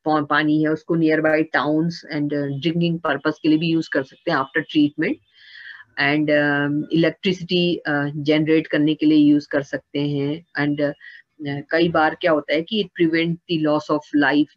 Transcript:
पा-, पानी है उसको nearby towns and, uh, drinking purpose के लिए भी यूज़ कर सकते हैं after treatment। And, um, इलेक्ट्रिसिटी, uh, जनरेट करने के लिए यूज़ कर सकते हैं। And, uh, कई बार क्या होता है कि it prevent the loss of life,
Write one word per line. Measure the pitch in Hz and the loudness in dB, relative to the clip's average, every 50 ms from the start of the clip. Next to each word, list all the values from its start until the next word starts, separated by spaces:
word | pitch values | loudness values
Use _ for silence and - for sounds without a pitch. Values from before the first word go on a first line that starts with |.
| - | -4
पा-, | 151 156 151 147 147 | -2 0 0 0 0
पानी | 151 151 156 151 151 156 156 | 0 0 2 2 2 2 2
है | 151 | 0
उसको | 156 156 - - 170 | -2 -4 -4 -2 -2
nearby | 165 165 156 156 156 156 156 156 156 156 156 - | 0 2 2 2 2 2 2 2 2 0 0 -2
towns | 143 131 147 151 156 165 175 170 - - - 156 | -2 0 0 0 0 0 -2 -4 -8 -10 -10 -6
and, | 147 147 143 147 | -4 -4 -4 -2
uh, | 147 143 139 139 135 131 | -4 -4 -4 -4 -4 -4
drinking | 170 165 175 170 170 170 165 - 160 | -2 -2 0 0 -2 -2 -2 -2 -4
purpose | 139 139 - 156 151 - - | -4 -2 -2 -4 -4 -2 0
के | 156 | 2
लिए | 156 156 | 2 2
भी | 170 165 | 2 0
यूज़ | 165 165 156 - - | 0 -2 -2 -2 -4
कर | 147 131 | -4 -4
सकते | - - - - 170 | -6 -10 -10 -6 -4
हैं | 165 139 | -2 -2
after | 135 - - 160 147 - | -2 -2 -4 -6 -4 -2
treatment। | - 156 147 147 - - 156 208 320 - _ _ _ _ - - - - - - - - - _ | 0 2 2 2 0 -2 -4 -4 -4 -6 _ _ _ _ -20 -20 -20 -20 -20 -20 -20 -20 -20 _
And, | - - 143 143 147 151 151 | -6 -2 0 0 2 0 2
um, | 151 151 147 147 147 143 143 143 143 147 151 - - - | 2 2 2 2 2 0 0 0 0 -2 -4 -4 -2 0
इलेक्ट्रिसिटी, | 165 165 160 160 _ - 196 180 180 170 - 185 175 175 175 170 - - 156 | 2 2 2 0 _ -2 -4 -4 -4 -4 -4 -2 0 0 0 -2 -2 -4 -4
uh, | 147 143 143 143 147 | -4 -2 -2 -4 -6
जनरेट | 156 143 151 151 156 160 151 160 160 156 | -4 -2 0 2 2 2 2 2 0 0
करने | - - 151 147 156 156 | 0 0 0 0 0 0
के | 151 156 | 2 2
लिए | 151 156 151 | 4 4 6
यूज़ | 147 147 147 147 147 - | 6 6 4 4 2 -2
कर | - 139 139 | -4 -4 -4
सकते | - - 131 - _ - 143 | -4 -8 -10 -10 _ -6 -4
हैं। | 143 147 143 143 139 143 151 170 170 _ - 143 | -4 -2 -2 -2 -4 -4 -4 -8 -10 _ -6 -2
And, | 143 147 147 147 | -2 -2 0 -2
uh, | 147 139 - - - - - - _ _ _ - 151 143 143 143 147 - | -2 -4 -4 -6 -14 -20 -20 -20 _ _ _ -12 -10 -8 -8 -8 -6 -2
कई | 160 165 170 175 | 0 0 2 2
बार | 165 165 156 156 160 | 2 2 0 0 0
क्या | - - 175 160 | 0 0 0 0
होता | 147 143 - 139 | 0 0 -2 -2
है | 156 165 | -4 -2
कि | - 226 214 196 | -2 -4 -4 -4
it | 185 - - 170 | -4 -2 0 0
prevent | 160 160 165 165 170 170 | 2 2 0 0 0 -2
the | 170 _ - 175 156 156 151 | -6 _ -4 -4 -2 0 0
loss | 151 151 - - | 0 0 0 -2
of | 151 147 - - - 147 147 | -4 -4 -4 -2 0 2 2
life, | 135 147 147 151 - _ | 4 4 2 0 0 _